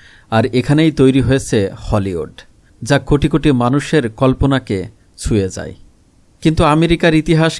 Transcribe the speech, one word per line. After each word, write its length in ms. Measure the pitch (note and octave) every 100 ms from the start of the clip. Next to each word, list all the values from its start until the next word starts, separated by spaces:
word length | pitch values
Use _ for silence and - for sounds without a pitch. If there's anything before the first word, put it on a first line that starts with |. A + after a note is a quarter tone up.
| - - _
আর 140 | A2+ A2+
এখানেই 380 | B2 A#2+ D3 D#3+
তৈরি 280 | D3+ C3+ C3
হয়েছে 380 | A#2+ C3+ - A2+ G2 -
হলিউড, 540 | - A2 G2 E2+ D2 - - _ _ _
যা 140 | A2+ C#3+
কোটি 300 | - C#3+ D3+
কোটি 220 | D#3+ D3+
মানুষের 520 | B2 A#2+ C#3+ - D#3 A#2
কল্পনাকে 680 | - C3 C3 C#3 C3+ - G2 F#2 - _ -
ছুঁয়ে 300 | - G#2+ F#2+
যায়। 260 | F#2+ D#2 - - _ _ _ _ _
কিন্তু 200 | E3 D#3+
আমেরিকার 480 | D#3+ D#3 E3 E3+ F3
ইতিহাস 380 | D#3 D3+ D#3+ D#3+